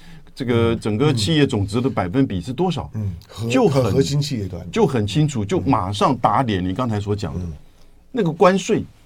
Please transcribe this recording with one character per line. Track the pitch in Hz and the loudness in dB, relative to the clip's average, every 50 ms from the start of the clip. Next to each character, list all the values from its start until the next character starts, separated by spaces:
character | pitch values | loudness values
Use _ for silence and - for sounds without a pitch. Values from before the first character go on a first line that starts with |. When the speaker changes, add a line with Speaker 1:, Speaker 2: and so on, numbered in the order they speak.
| - - - - - - - | -20 -20 -20 -20 -20 -18 -10
Speaker 1:
这 | - 123 | -8 -2
个， | 120 120 117 117 117 117 | 2 2 4 4 2 2
Speaker 2:
嗯。 | 113 | 0
Speaker 1:
整 | - 113 104 | -2 -2 0
个 | 107 143 151 131 | 2 2 2 4
企 | 113 104 165 160 | 2 2 2 4
业 | 151 139 | 4 4
总 | - 123 104 95 | 4 2 -2 -2
值 | 101 110 123 | 0 -2 -2
的 | 120 135 | 0 0
百 | - 113 92 | -2 -2 -4
分 | 87 95 139 135 | -2 2 0 0
比 | - 101 87 | 0 0 -6
是 | 82 127 131 | -6 -6 -4
多 | 165 180 185 | -2 -2 -2
少？ | 165 123 76 73 - | -2 -4 -8 -8 -8
Speaker 2:
嗯， | 110 107 98 85 82 - | -6 -6 -6 -6 -8 -14
核， | - - - 113 117 | -16 -12 -8 -4 0
Speaker 1:
就 | 123 135 220 | 2 4 4
很， | 175 131 139 123 | 4 4 4 2
Speaker 2:
核 | 101 92 135 | 4 4 2
心 | 135 139 143 147 | 2 2 0 -2
企 | 143 - 131 110 | -2 -2 -4 -4
业 | 98 | -4
端。 | 90 92 85 87 87 | -6 -8 -10 -10 -6
Speaker 1:
就 | - 220 214 | -2 -2 -2
很 | 139 135 113 104 | 0 0 -2 -2
清 | 104 - 151 151 | 0 0 0 0
楚， | 147 - 113 101 | 0 0 -4 -4
就 | 95 123 113 | -2 -4 -2
马 | 92 131 131 110 90 95 | 0 0 0 0 0 -4
上 | 107 - 202 160 127 | -2 0 0 0 0
打 | - - 110 104 123 135 | 2 0 2 2 2 2
脸 | 113 101 90 92 | 0 0 0 -2
你 | 92 92 | -2 -2
刚 | 113 127 | -2 -2
才 | 117 107 | -2 -2
所 | 104 101 101 104 | -4 -2 -4 -4
讲 | 101 95 78 71 | -4 -4 -6 -6
的， | 90 90 | -6 -8
Speaker 2:
嗯。 | 85 73 - - - - - - - - - _ - | -8 -10 -12 -18 -20 -20 -20 -20 -20 -20 -20 _ -8
Speaker 1:
那 | - 240 190 | -2 -2 0
个 | 165 | 0
关 | 151 - 202 180 196 | 2 4 4 4 4
税 | 190 - - 208 - - - - - - | 4 0 0 -2 -2 -2 -6 -14 -20 -20